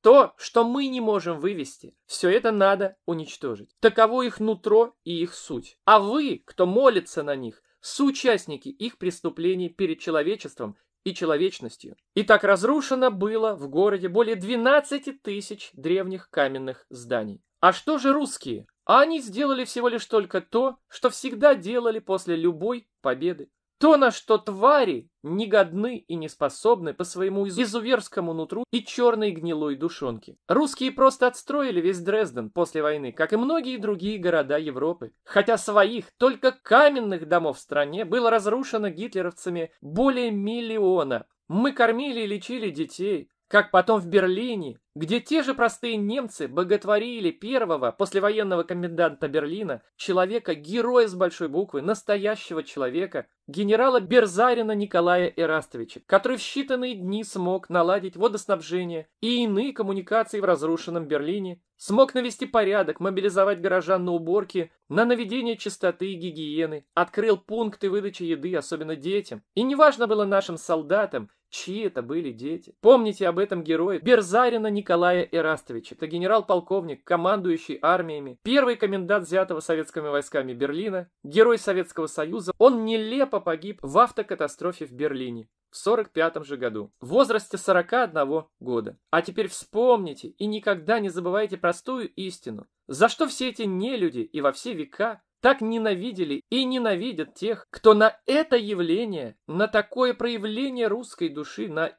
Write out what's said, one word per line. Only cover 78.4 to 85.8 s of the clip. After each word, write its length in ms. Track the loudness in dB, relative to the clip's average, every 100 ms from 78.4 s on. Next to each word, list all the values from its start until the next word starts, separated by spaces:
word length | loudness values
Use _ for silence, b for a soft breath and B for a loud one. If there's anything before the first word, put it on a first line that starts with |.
первый 320 | 0 2 2 2
комендант 520 | -2 -2 0 -2 0
взятого 320 | 0 0 -4
советскими 480 | -4 -4 -4 -8 -4
войсками 460 | -2 -2 -4 -4
Берлина, 560 | -4 -4 -2 -6 -6 -8 _
герой 340 | 0 4 6 4
Советского 500 | 0 -2 -4 -6 -6
Союза. 440 | -6 -6 -6 -6 4
Он 280 | 6 6 0
нелепо 540 | -2 -2 -2 -2 -2
погиб 400 | -4 -6 -8 -12
в 160 | 0 4
автокатастрофе 880 | 4 2 -6 -4 -6 -4 -6 -6 -10
в 60 |
Берлине 580 | -6 -4 -4 -8 -10 -16 _ _
в 60 |
сорок 320 | -6